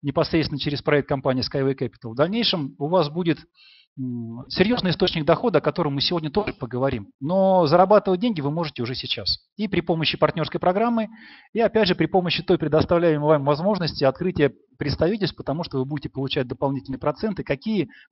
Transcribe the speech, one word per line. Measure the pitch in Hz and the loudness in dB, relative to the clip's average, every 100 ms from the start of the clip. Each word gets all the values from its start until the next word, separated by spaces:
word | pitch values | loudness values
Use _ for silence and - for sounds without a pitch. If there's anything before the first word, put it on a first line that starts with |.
непосредственно | 143 139 151 165 151 143 | -2 0 2 0 0 -4
через | 147 143 | -4 -4
проект | - 147 135 | 2 0 2
компании | 143 139 127 | -2 0 -2
Skyway | 127 147 135 135 | -2 -2 -2 -2
Capital, | 120 _ 117 | -6 _ -12
в | 117 | -2
дальнейшем | 156 220 233 180 135 - | 0 0 -2 -2 -4 -6
у | 143 | 0
вас | 185 147 | 2 0
будет, | 160 170 151 - _ - _ _ - | -2 -2 -2 -6 _ -20 _ _ -10
м, | 127 120 113 117 135 | -8 -6 -8 -12 -10
серьезный | - 190 240 185 | -8 -6 -4 -6
источник | 156 185 170 147 | -4 -4 -4 -2
дохода, | 160 240 160 | 0 0 -2
о | |
котором | 151 147 156 139 | -2 -4 -4 -4
мы | |
сегодня | - 175 156 | -4 -4 -4
тоже | 160 208 | -4 -4
поговорим. | - 123 123 135 127 98 _ | -8 -8 -4 -4 -4 -10 _
Но | 139 190 190 185 160 | -2 2 4 4 4
зарабатывать | 170 190 208 196 180 | 4 6 6 4 0
деньги | 240 185 | 0 0
вы | 139 | -2
можете | 156 156 - | -2 -6 -6
уже | 117 | -6
сейчас. | 127 131 - 92 - _ - | -6 -6 -6 -2 -4 _ -6
И | 208 | -2
при | 196 | -2
помощи | 170 165 156 - | 0 0 0 2
партнерской | 151 170 151 - | 2 2 -4 0
программы, | 175 185 233 233 220 - - - _ | 2 2 2 0 -2 -8 -20 -20 _
и | 208 | 0
опять | 220 214 196 | 2 4 2
же | 170 | 2
при | 160 | 2
помощи | 190 175 - | 2 0 -2
той | - 175 | 2 2
предоставляемой | 156 151 - 170 170 151 147 | 4 2 4 4 4 4 4
вам | 156 | 4
возможности | 139 147 185 202 165 - | 4 2 2 0 -2 2
открытия | 135 131 180 175 143 - _ _ | 0 2 -4 2 2 0 _ _
представительств, | 143 - 160 220 175 - | -4 0 0 0 -4 -4
потому | - 147 | -6 -4
что | 170 135 | -4 -4
вы | 135 | -4
будете | 147 - | -6 -8
получать | 127 135 - 123 | -6 -4 -2 -4
дополнительные | 127 139 139 - 131 | -2 -2 -2 -6 -4
проценты, | 147 - 220 190 | -4 -2 -4 -6
какие | 147 143 214 220 147 - - | -4 -4 0 -2 -2 -6 -10